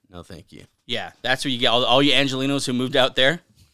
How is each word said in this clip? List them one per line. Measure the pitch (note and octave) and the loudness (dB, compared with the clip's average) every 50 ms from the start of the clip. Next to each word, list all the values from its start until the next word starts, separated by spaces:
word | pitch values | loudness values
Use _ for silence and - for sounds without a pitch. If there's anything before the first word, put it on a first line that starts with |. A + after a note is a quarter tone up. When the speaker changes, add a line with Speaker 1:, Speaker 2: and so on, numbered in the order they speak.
| _ _ | _ _
Speaker 1:
No, | F#2 F2 E2+ | -20 -20 -18
thank | - F#2+ D#2 D#2+ _ - | -18 -20 -20 -20 _ -20
you. | G#1 - _ _ _ _ | -20 -20 _ _ _ _
Speaker 2:
Yeah, | - A#2 A2 F#2+ E2+ - _ - | -10 -10 -10 -10 -12 -14 _ -4
that's | A#2+ B2+ - - | -4 -4 -4 -2
where | D3 B2+ | -6 -4
you | A#2+ | 0
get | B2+ A#2+ | 0 2
all, | A2+ B2 B2+ | 2 2 2
all | A2 A#2+ C3+ C#3+ | 4 4 4 4
you | D3 B2+ | 4 4
Angelinos | B2+ C#3 C#3 B2+ C3 C3+ C#3 C#3 C#3 C3 | 2 2 0 -2 -4 -4 -2 -4 -4 -4
who | C#3 B2+ | -4 -2
moved | A#2+ B2+ B2+ C3 | -2 -2 0 2
out | C#3 B2 C3 - | 2 2 2 2
there. | - B2+ C3+ E3 F3 _ _ _ _ _ _ | 2 2 2 2 -2 _ _ _ _ _ _